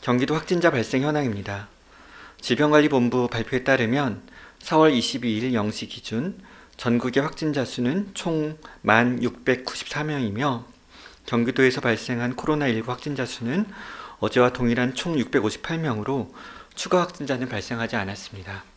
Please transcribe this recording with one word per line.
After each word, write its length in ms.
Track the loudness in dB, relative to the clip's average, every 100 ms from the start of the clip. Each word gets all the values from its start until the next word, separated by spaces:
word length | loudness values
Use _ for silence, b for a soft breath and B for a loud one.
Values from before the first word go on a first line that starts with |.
경기도 340 | 0 0 2 -2
확진자 340 | 0 2 4
발생 320 | 2 0 0
현황입니다. 680 | 0 0 -2 -4 -6 -8 -10 -20 _ B B B B B
질병관리본부 840 | -2 2 6 6 6 4 4 2 0
발표에 360 | -2 -2 -2
따르면 580 | 2 2 4 2 0 -4 -10 B B B
사월 340 | 0 6 6
이십이일 580 | 6 0 -2 -2 -2 0 0
영 160 | 0
시 160 | -4 -10
기준 520 | -12 -6 -4 -4 -8 B B B B
전국의 460 | 0 0 2 0
확진자 420 | 0 -2 -2 -2 -4
수는 460 | -2 0 0 -4
총 460 | -6 -2 -2 -2 -6 B B
만 400 | 4 4 4 2
육백구십사 800 | -2 -2 0 0 0 -10 -8 -6
명이며 640 | -4 -2 -2 0 -2 -2 -6 -20 _ B B B -2
경기도에서 560 | 0 2 4 4 4
발생한 540 | 0 0 -2 -2 -2 -4
코로나 320 | -2 0 2
일구 240 | 0 -2
확진자 340 | -6 -6 -4 -4
수는 400 | -4 -2 -2 -2 B B B B B
어제와 340 | 0 4 4
동일한 400 | 4 0 2 0
총 240 | -2 -2 0
육백오십팔 600 | 2 2 0 -4 -6 -4
명으로 560 | -2 -2 -2 -4 -4 B B B B -12
추가 260 | 0 2
확진자는 480 | 2 -4 -4 -2 -2
발생하지 460 | -4 -4 -4 -2 -2
않았습니다. 680 | -2 -6 -10 -14 -12 -12 -14